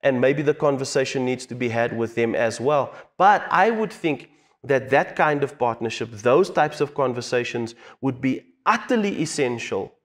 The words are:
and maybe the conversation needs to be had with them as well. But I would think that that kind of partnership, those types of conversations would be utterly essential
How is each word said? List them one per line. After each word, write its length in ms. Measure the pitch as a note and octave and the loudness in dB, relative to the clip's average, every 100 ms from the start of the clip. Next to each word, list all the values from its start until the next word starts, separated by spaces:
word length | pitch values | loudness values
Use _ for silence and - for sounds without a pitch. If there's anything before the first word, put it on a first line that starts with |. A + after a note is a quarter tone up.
and 160 | C#3+ C3 | 0 2
maybe 200 | B2+ D3 | 2 2
the 140 | D3 | 0
conversation 680 | D3 D3+ C3+ C3 C#3+ C3+ C3+ | 2 2 0 -2 -2 0 -2
needs 220 | B2+ B2+ - | -2 -4 -6
to 100 | A#2+ | -4
be 120 | B2 | -2
had 280 | A2+ A#2 A2+ | 0 0 -2
with 180 | A2+ | -4
them 220 | A2+ A#2 F2 | 0 0 0
as 240 | A#2 - | -2 0
well. 340 | A#2+ D3 B2 - - _ | 0 0 -2 -8 -20 _
But 260 | F#3+ G3 - | 4 4 2
I 200 | E3 G#3 | 2 2
would 220 | A3+ A3 | 2 -4
think 380 | - E3 C3+ - _ _ _ | -4 -2 -2 -8 _ _ _
that 280 | B2+ C3+ A#2 | -2 -2 4
that 260 | C#3 F3+ - | 2 2 0
kind 260 | D#3+ D3 | 2 2
of 160 | C#3 - | -2 -2
partnership, 540 | A#2+ A2+ A#2 - A2+ | -2 -2 -6 -6 -8
those 360 | A2 A#2 C#3 F#3+ | -2 4 4 4
types 320 | - D3+ D3+ | 2 0 0
of 140 | C#3+ | -4
conversations 800 | - C3 B2 A#2 B2+ A#2+ A#2+ A2+ - - - | 0 -2 -2 -2 -2 -2 -4 -6 -10 -20 -6
would 200 | C3+ B2 | -6 -2
be 340 | C3 C3 _ _ | -2 -4 _ _
utterly 560 | - A3+ - A#3+ G3+ G3 | -2 -2 0 0 0 -2
essential 720 | D#3 - C3 A#2+ - G#2 - _ | -4 -2 -2 -2 -6 -6 -6 _